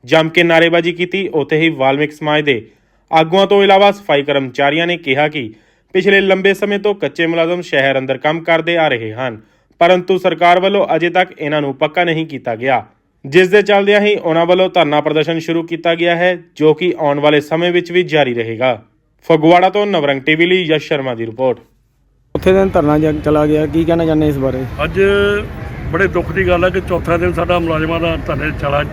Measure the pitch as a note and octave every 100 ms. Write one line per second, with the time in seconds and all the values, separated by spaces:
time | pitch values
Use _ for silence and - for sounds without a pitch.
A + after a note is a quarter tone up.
0 | B2 D#3+ D#3+ E3+ E3+ E3 E3+ E3+ E3+ E3
1 | F3+ F#3+ F3 D#3 C#3 D#3 E3 C#3+ C3 C#3
2 | D3+ D3 D3+ D3+ D3 A#2 A2 _ _ _
3 | _ D#3+ D#3+ F#3+ F#3+ G3+ G3 G3 G3+ G3
4 | - C#3+ C#3 C#3 C3 B2 C#3+ D#3 E3+ E3+
5 | C#3+ C3+ D3+ D3+ A2 - _ _ _ F#3
6 | F#3+ G3 F#3+ F#3+ G3 G3 G3+ G3+ G#3 G3+
7 | C#3+ - E3 E3+ E3 F3+ E3+ C#3+ C3+ C3+
8 | C3 B2+ D3+ D#3+ E3 E3 D#3+ E3+ D#3 A#2+
9 | A2+ A2 C3 A2 _ _ _ _ E3+ F3+
10 | F3+ F#3 F3+ D#3+ F3 F3+ F#3+ G3+ - D#3+
11 | E3+ F3+ F#3 - D3+ D3+ C#3+ C3+ D#3 F3+
12 | F3 D#3+ D#3+ C3+ A#2+ A2 C3 B2 - _
13 | _ _ C#3 D#3 F#3 G#3 G3+ G3+ G3 G#3
14 | G#3 G3+ E3+ E3 E3+ F#3 F#3 F3+ D3+ D3
15 | D3+ D3+ D3+ E3 E3 E3+ E3 E3 E3+ E3+
16 | F3 E3+ F3+ F3 E3+ - D3+ D3+ F3+ -
17 | D3+ C#3+ D3 D3 D3 D#3+ F3 F3 E3+ F3
18 | E3 D3+ C3+ A#2 A2+ A2 B2+ A2+ _ _
19 | _ _ - D#3+ D#3 F3 F#3 G3+ G#3 F#3
20 | C#3+ C3+ C#3 D#3 F3 F#3 E3 D#3 D3+ D3+
21 | C3 A#2 A2+ A2+ C3 A#2 _ _ _ _
22 | _ _ _ - F#3 F#3+ G3 F#3 D3 D3+
23 | D#3 D3+ D3+ D3+ D3+ D3+ D3+ D#3 E3 E3+
24 | D#3+ D#3 D3+ C#3+ C3 B2+ B2+ A#2 D#3 E3+
25 | G3 G3+ G3+ G#3 - - - - - E3
26 | F#3+ F3 E3 E3+ F3+ F3 F#3 F#3 F#3 E3+
27 | D#3+ E3+ F3+ E3 F3 F3 E3 D#3 D#3+ E3
28 | E3 D#3+ E3 C#3+ D3+ D3 C#3+ C#3+ D3+